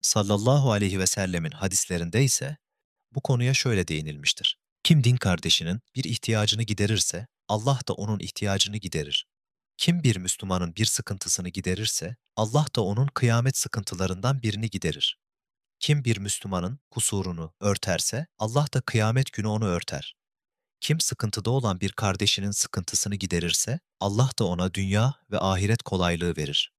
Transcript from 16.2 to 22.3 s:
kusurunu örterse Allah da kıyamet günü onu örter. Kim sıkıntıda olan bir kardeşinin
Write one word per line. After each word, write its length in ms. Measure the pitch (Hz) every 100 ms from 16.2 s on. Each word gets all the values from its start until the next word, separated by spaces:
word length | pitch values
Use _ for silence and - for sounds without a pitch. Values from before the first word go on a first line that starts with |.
| 101 - 101 92 87 135 _
kusurunu 640 | - - 101 92 85 80 -
örterse 680 | 101 98 - 85 - 113 160 _
Allah 280 | 107 127 147
da 60 | 135
kıyamet 520 | - 113 107 123 135
günü 140 | - 104
onu 180 | 107
örter. 520 | 107 87 - 71 - - _ _ _ _ _ _
Kim 200 | - 156
sıkıntıda 500 | - - 107 107 107
olan 300 | 131 117 90
bir 120 | 98
kardeşinin 580 | - 104 95 104